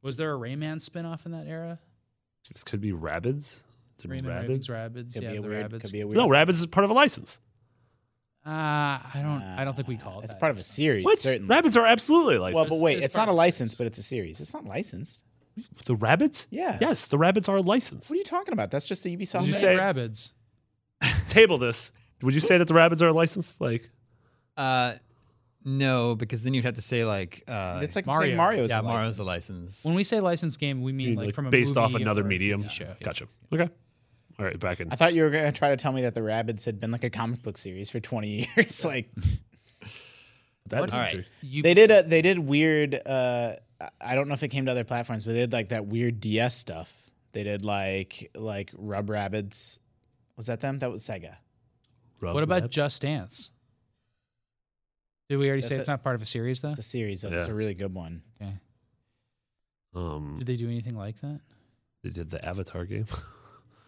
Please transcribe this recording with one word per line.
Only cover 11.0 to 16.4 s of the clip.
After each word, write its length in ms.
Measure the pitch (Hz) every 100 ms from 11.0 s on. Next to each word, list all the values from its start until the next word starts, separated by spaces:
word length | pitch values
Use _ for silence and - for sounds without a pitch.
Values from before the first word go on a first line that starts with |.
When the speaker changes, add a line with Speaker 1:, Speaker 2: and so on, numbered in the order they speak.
Speaker 2:
What? 160 | 185 440
Speaker 3:
certainly. 340 | - 175 196
Speaker 2:
Rabbids 220 | 262 339 233
are 100 | 226
absolutely 520 | 226 - 320 294 127
licensed. 180 | 90 160
Speaker 3:
Well, 140 | 156 160
but 0 |
wait, 160 | 160 131
Speaker 1:
It's 80 | 139
Speaker 3:
it's 80 | -
Speaker 1:
part 100 | 220
Speaker 3:
not 40 |
a 20 |
Speaker 1:
of 20 | 175
a 20 |
Speaker 3:
license, 320 | 170 170 117
Speaker 1:
series. 60 | -
Speaker 3:
but 100 | 120
it's 100 | 113
a 60 |
series. 360 | 110 127 87 78
It's 140 | 147
not 100 | 302
licensed. 600 | - 110 226 - 147 - _ _ _ - 240 - -
Speaker 2:
The 100 | 117
Rabbids? 520 | 110 160 294 -